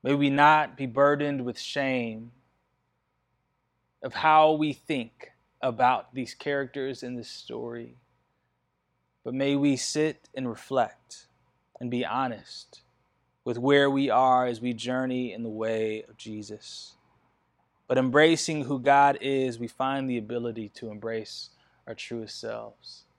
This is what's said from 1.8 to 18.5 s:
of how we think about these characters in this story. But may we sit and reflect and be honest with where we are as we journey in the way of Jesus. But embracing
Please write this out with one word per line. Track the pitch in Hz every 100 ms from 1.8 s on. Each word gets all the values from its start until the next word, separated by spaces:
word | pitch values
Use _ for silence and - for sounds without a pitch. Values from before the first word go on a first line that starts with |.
| 135 127 117 110 117 120 _ _ _ _ _ _ _ _ _ _ _ _ _ _ _ _
of | 131
how | - 156 156 156
we | 156 156
think | 135 _ 143 117 _ - _ _ _
about | 131 117 127 123 -
these | 131 123
characters | - 147 139 135 143 135 127
in | 123 123
this | 113
story. | - - 117 120 117 117 123 _ _ _ _ _ _ _ _ _ _ _ _
But | 117
may | 131 139 143
we | 143 131
sit | - 151 156 - _
and | 135 127
reflect | 110 - 131 113 - _ - _ _ _ _ _ -
and | 123
be | 120
honest | 90 120 131 107 - - - - _ _ _ _ _ _
with | - 120
where | 131 143 139
we | 139 139
are | 123 131 127 127
as | 117
we | 123
journey | 113 117 127 131 127 123
in | 101
the | 117
way | 107 110 113 110 107 -
of | 110
Jesus. | 113 107 107 107 - - - _ _ _ _ _ _ _ _ _ _
But | 127
embracing | 127 139 160 160 -